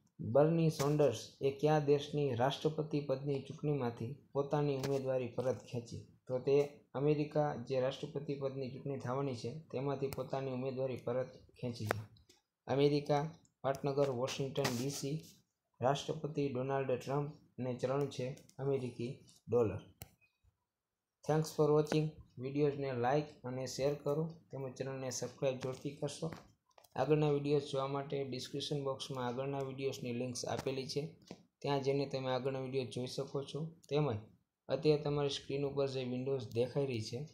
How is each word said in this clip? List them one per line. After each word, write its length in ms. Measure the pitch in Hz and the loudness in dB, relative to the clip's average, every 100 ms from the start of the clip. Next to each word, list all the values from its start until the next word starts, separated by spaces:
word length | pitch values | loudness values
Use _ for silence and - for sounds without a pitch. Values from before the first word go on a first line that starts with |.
| _ - | _ -10
બર્ની 500 | 107 127 156 165 160 | 2 6 6 6 4
સોન્ડર્સ 640 | 156 139 151 143 110 - - | 4 4 6 4 4 -6 -2
એ 100 | 135 | -2
કયા 280 | 139 147 156 | 2 4 4
દેશની 560 | 143 143 143 147 143 | 6 4 2 0 0
રાષ્ટ્રપતિ 680 | 113 127 147 156 156 156 147 | 2 2 2 0 0 -2 -2
પદની 400 | 143 135 143 139 | 0 -2 0 -4
ચૂંટણીમાંથી 760 | - 160 151 143 123 117 113 - - | -4 -4 -2 0 -2 -4 -6 -8 -4
પોતાની 440 | 139 143 151 147 135 | -2 0 2 4 2
ઉમેદવારી 520 | 139 139 131 131 123 | 2 0 2 0 0
પરત 300 | - 123 117 | 0 0 0
ખેંચી? 420 | - 120 113 104 - - - | -4 -8 -6 -10 -12 -18 -4
તો 120 | 127 | -2
તે 180 | 123 143 143 - - | 4 6 4 -2 -10
અમેરિકા 600 | 156 147 151 147 151 147 | 0 2 2 2 2 0
જે 260 | 143 123 131 | -2 -2 0
રાષ્ટ્રપતિ 540 | 127 143 147 143 - | 0 -2 -6 -6 -4
પદની 360 | 139 135 131 127 | -2 -2 -2 -6
ચૂંટણી 280 | 131 139 135 | -6 -6 -4
થવાની 380 | 120 131 139 120 | -2 -2 -2 -2
છે 140 | 117 156 | -6 -8
તેમાંથી 500 | - 123 139 135 139 | -8 -4 -2 0 -2
પોતાની 440 | 139 131 135 135 | -2 -4 -2 -2
ઉમેદવારી 440 | 127 135 127 131 123 | -2 -2 -2 -2 -2
પરત 340 | - 123 127 - - - | -2 -2 -2 -8 -20 -8
ખેંચી 260 | 123 113 107 | -6 -4 -2
છે. 140 | - - - - _ _ _ - | -2 -4 -18 -20 _ _ _ 0
અમેરિકા, 580 | 131 143 143 139 147 156 - _ _ | 4 6 4 4 2 2 -6 _ _
પાટનગર 500 | 131 131 143 139 139 | -2 0 0 2 2
વોશિંગ્ટન 520 | 123 131 - 135 131 | 2 -2 -2 -2 -2
ડી 280 | 135 120 135 | 0 0 -2
સી, 340 | 147 151 156 - - _ _ _ _ | -4 -4 -4 -6 -18 _ _ _ _
રાષ્ટ્રપતિ 680 | 123 143 - 156 147 147 143 | 0 2 -2 -4 -4 -2 -2
ડોનાલ્ડ 420 | 123 131 135 131 127 | -2 0 0 0 -2
ટ્રમ્પ 360 | 120 143 147 151 - - | 0 -2 -2 -8 -16 -8
અને 160 | 127 | -6
ચલણ 320 | 120 127 139 139 | -2 0 0 0
છે 300 | - 127 147 - - | -2 -6 -6 -14 -6
અમેરિકી 600 | 135 135 123 - 120 151 - - - | -2 0 -2 -4 -6 -6 -14 -20 0
ડોલર. 320 | 120 110 98 - - - _ _ _ _ _ _ _ _ _ _ _ | 2 4 0 -10 -18 -20 _ _ _ _ _ _ _ _ _ _ _
Thanks 240 | - 151 156 - | 0 2 2 2
for 120 | 151 | 4
watching. 380 | 151 151 156 156 - - - | 6 4 2 0 -4 -14 -10
વિડીયોઝને 540 | 127 143 147 139 135 | -4 2 2 2 -2
લાઈક 320 | 127 120 147 147 - | 0 4 4 0 -6
અને 220 | 123 127 131 | -8 -6 -6
શેર 280 | - 135 | 0 0
કરો 300 | 147 143 147 165 - - | 0 0 0 0 -6 -12
તેમજ 220 | 135 135 | -8 -8
ચેનલને 360 | 123 135 135 131 | -6 -6 -4 -6
સબસ્ક્રાઇબ 460 | 117 123 - 139 127 | -4 -6 0 0 0
જરૂરથી 300 | 131 131 147 | -2 -4 -6
કરશો. 400 | 139 143 - 160 - - _ _ - - - | -4 -6 -4 -6 -8 -14 _ _ -20 -10 -2
આગળના 340 | 135 151 151 | 4 4 4
વીડિયોઝ 420 | 143 143 147 143 | 2 4 2 2
જોવા 140 | 135 135 | -2 0
માટે 380 | 139 139 143 | -2 -2 -4
ડિસ્ક્રિપ્શન 600 | 139 123 - 143 139 147 | -4 -6 -6 -6 -2 -2
બોક્સમાં 420 | 135 135 - 131 123 | -2 -2 -4 -2 -2
આગળના 320 | 120 135 139 | -2 -2 -2
વીડિયોઝની 540 | 135 131 139 127 123 | -4 -2 -4 -2 -4
લિંક્સ 320 | 120 127 123 | -2 -2 -4
આપેલી 440 | - 117 - 135 131 | -4 -2 -2 -4 -4
છે, 140 | 143 160 - - - _ _ | -4 -4 -8 -18 -18 _ _
ત્યાં 220 | 139 143 | -2 2
જઈને 260 | 135 139 139 | 2 2 0
તમે 240 | 135 131 | -2 0
આગળના 300 | 127 131 131 | 0 0 -2
વીડિયો 240 | 131 135 | -2 -2
જોઈ 220 | 123 - 123 | -2 -4 -4
શકો 360 | - 139 143 | -4 -4 -4
છો. 240 | 139 143 160 - - | -4 -6 -8 -10 -2
તેમજ 300 | 143 147 107 - - _ _ - | 2 2 0 -6 -18 _ _ -4
અત્યારે 340 | 135 151 147 | 2 4 4
તમારી 260 | 151 147 143 | 4 0 0
સ્ક્રીન 360 | 143 - 139 | -2 -4 -2
ઉપર 240 | 143 139 139 | 0 0 0
જે 160 | 131 | 0
વિન્ડોઝ 400 | 127 123 131 139 113 | -4 -2 0 -2 0
દેખાઈ 340 | 110 123 147 139 | 0 0 0 0
રહી 160 | 120 | -2
છે 220 | 107 120 151 | -4 -6 -8